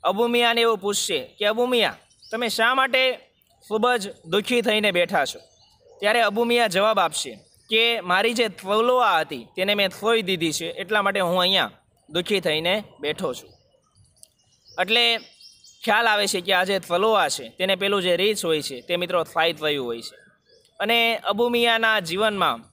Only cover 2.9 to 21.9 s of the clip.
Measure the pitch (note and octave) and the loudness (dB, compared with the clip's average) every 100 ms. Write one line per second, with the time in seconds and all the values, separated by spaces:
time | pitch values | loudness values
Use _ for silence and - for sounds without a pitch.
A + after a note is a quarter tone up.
2.9 | B3+ C4 A#3+ _ _ _ _ - G#3+ B3 | 2 0 -2 _ _ _ _ -6 0 0
3.9 | A#3+ G3 - E3 F#3+ G#3 A#3+ A3+ G#3+ G#3 | 0 -4 -14 -4 -4 0 0 2 2 2
4.9 | F3 F3 F#3 C#3 - - _ _ _ _ | 0 0 0 -2 -6 -18 _ _ _ _
5.9 | - G3+ A#3 G#3+ G#3 A#3 A#3+ A3+ F3+ G#3 | -4 0 2 2 0 0 2 2 2 2
6.9 | G#3 F#3+ - C3+ G#2+ _ _ _ A3 A#3 | 2 0 -2 -10 -12 _ _ _ 0 2
7.9 | A#3 F3+ F3+ A3+ A#3+ A3+ - F#3 G#3+ A#3+ | 0 0 2 2 0 -2 -4 -2 2 2
8.9 | B3+ A3+ E3 D#3+ C3+ A2+ - F#3+ G#3 G3 | 4 4 2 0 -8 -10 -6 -2 0 -2
9.9 | - G#3 A3+ F#3 F#3 D#3+ D3 E3+ - F#3+ | -2 0 0 0 -2 -2 -2 -6 -8 -2
10.9 | G#3+ G3 G3 F3+ F#3 F3+ F#3+ A2+ - _ | 0 0 0 0 2 2 2 0 -6 _
11.9 | _ _ D#3+ F3 G3+ F3 D#3 E3+ G#3 G#3 | _ _ -6 -2 -2 0 0 0 -2 -4
12.9 | - D3 D3+ F3 B2 - - _ _ _ | -8 -6 -4 -6 -6 -14 -20 _ _ _
13.9 | _ _ _ - _ _ _ _ - F#3 | _ _ _ -20 _ _ _ _ -6 0
14.9 | A3+ A#3 A3+ - _ - - - - - | 2 2 0 -6 _ -20 -20 -20 -10 0
15.9 | G#3+ A#3 G#3 G3 F#3+ F3+ F#3 F#3 G3 - | 2 2 2 0 -2 0 0 2 -2 0
16.9 | F3 A3 G#3+ D3+ C3+ A2+ - F#3 F#3+ G3 | 0 2 2 2 -2 -10 -4 -2 0 0
17.9 | G3+ F3+ E3+ G3+ G#3 F3 D#3+ C#3 B2+ - | 0 0 2 0 0 -2 -2 -2 -10 -6
18.9 | F3 F3 F3 D#3+ E3+ E3 D3+ D3+ D3 A#2+ | -4 -2 -2 -2 0 0 0 -4 -4 -4
19.9 | A#2 A2+ - _ _ _ _ _ - G3+ | -8 -12 -20 _ _ _ _ _ -6 0
20.9 | A#3 A#3 A3+ - G#3 A#3+ A#3+ A#3 A3+ A3+ | 2 2 -2 -4 0 0 2 2 2 2